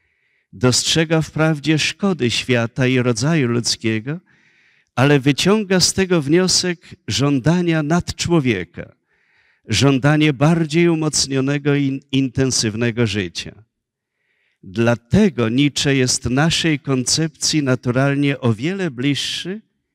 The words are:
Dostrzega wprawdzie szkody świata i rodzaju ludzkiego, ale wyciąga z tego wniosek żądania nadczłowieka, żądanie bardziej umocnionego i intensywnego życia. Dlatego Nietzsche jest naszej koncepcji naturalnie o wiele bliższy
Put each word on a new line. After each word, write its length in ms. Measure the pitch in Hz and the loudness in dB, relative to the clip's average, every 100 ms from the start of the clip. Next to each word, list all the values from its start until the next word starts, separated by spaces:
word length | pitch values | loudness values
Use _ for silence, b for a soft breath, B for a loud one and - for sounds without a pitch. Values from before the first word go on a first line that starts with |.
| _ _ _ _ _ | _ _ _ _ _
Dostrzega 720 | 98 123 120 - 160 160 160 | -2 0 2 0 0 2 0
wprawdzie 560 | 147 147 160 151 135 151 | 0 0 0 0 0 0
szkody 520 | - - 202 156 120 | 0 -2 -2 0 0
świata 560 | - - 120 113 - 127 | -2 0 0 0 -2 0
i 120 | 127 | 2
rodzaju 500 | 123 110 143 165 120 | 2 0 0 0 0
ludzkiego, 720 | 117 107 - 113 110 120 170 _ b b b b b b | 0 -2 -4 -2 -4 -6 -10 _ b b b b b b
ale 260 | - 139 143 | 0 4 4
wyciąga 600 | 135 135 175 220 190 190 | 2 0 2 0 2 0
z 120 | - | 0
tego 300 | - 185 175 | 0 0 0
wniosek 760 | 135 170 185 - 180 170 - - - | 2 2 2 0 -2 -6 -10 -18 -6
żądania 760 | 107 143 139 147 175 175 160 | -2 0 2 2 0 0 -2
nadczłowieka, 1080 | 147 175 - - 165 170 127 95 82 - - _ _ _ _ _ _ _ - | 0 -2 -2 -6 0 0 2 -2 -4 -12 -16 _ _ _ _ _ _ _ -6
żądanie 640 | 101 139 135 143 151 151 | 0 2 2 2 2 2
bardziej 560 | 127 147 170 160 160 170 | 2 2 2 0 2 2
umocnionego 840 | 160 156 - 131 135 135 143 143 | 2 -2 -4 -2 -2 -2 -2 0
i 280 | 143 139 135 - | 0 -2 -4 -4
intensywnego 960 | 135 131 135 131 - 113 104 120 110 113 | -2 -2 0 -2 0 -2 -2 -2 0 -2
życia. 580 | 101 90 - - - _ _ _ _ _ _ _ _ _ _ | 0 -4 -8 -14 -16 _ _ _ _ _ _ _ _ _ _
Dlatego 840 | 98 92 117 120 - 185 214 120 110 | -12 -2 0 0 2 2 2 2 -2
Nietzsche 460 | 123 143 - 147 | 2 0 0 0
jest 300 | 135 127 - | 2 2 -2
naszej 540 | 120 131 165 - 165 143 | -2 0 0 0 0 -2
koncepcji 840 | - 131 123 - 160 - - 156 | -2 -2 -2 -2 -2 -4 -2 0
naturalnie 800 | 135 123 123 123 139 139 143 139 | 0 0 0 0 0 0 0 0
o 140 | 123 | 0
wiele 360 | 104 151 196 175 | 0 -2 -4 -6
bliższy 680 | 120 139 135 - - 170 214 _ _ _ | -2 -2 -2 -4 -8 -8 -12 _ _ _